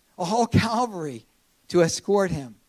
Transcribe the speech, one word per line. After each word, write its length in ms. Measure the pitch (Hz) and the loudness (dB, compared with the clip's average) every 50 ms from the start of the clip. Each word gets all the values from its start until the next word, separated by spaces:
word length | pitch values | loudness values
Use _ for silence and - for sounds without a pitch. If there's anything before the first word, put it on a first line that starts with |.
| _ _ _ - | _ _ _ -8
A 60 | 180 | -6
whole 200 | 170 208 240 233 | -2 0 0 0
cavalry 800 | 226 - - - 226 233 226 254 240 208 180 160 147 127 110 - _ _ _ _ _ _ _ _ - | 2 2 2 2 2 0 -2 -2 -2 -4 -8 -8 -8 -10 -12 -16 _ _ _ _ _ _ _ _ -2
to 120 | - 175 | 2 2
escort 480 | 170 165 - - - - 196 202 196 180 | 4 4 2 -4 -2 0 2 2 2 0
him. 280 | 165 151 135 123 107 - _ | -2 -4 -6 -10 -14 -20 _